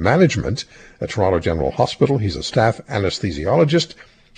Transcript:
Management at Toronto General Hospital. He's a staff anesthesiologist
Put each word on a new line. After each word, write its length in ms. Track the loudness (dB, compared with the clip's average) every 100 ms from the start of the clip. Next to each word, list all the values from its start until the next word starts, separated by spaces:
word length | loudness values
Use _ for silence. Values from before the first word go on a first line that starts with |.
Management 640 | 2 4 4 2 -4 -6 -8 -20 -20 _
at 80 | -6
Toronto 300 | 0 2 2
General 320 | 0 -2 -2
Hospital. 480 | 0 -2 2 0 2
He's 160 | -2 -4
a 80 |
staff 340 | -4 0 0 0 -6
anesthesiologist 1080 | -4 -4 -2 -6 -4 0 2 2 2 -2 -12 -20 _ _